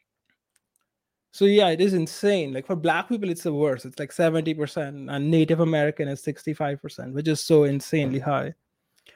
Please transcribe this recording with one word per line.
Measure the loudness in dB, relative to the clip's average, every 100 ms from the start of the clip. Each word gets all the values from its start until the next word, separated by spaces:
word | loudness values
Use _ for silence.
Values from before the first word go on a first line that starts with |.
| _ _ _ _ _ _ _ _ _ _ _ _ _
So | 2 4
yeah, | 6 4
it | 4
is | 2
insane. | 2 -2 -2 0 0 -2
Like, | -6
for | -6 -2
Black | 0 0 -2
people, | -4 -4
it's | -4
the | -4
worst. | 0 0 -2
It's, | -8 -12
like, | -8
seventy | 0 2 2 -2
percent, | -4 -4 -6 -8 -10 -8
and | -4 2
Native | 4 4 2
American | 2 2 0 -2 -6
is | -6
sixty-five | -8 -8 -8 -4 -4 -6
percent, | -10 -14 -10
which | -4 -2
is | -2
so | 4 4
insanely | 6 2 -2 -2 0 -2
high. | -2 -2 -4 -10 _ _ _ _ _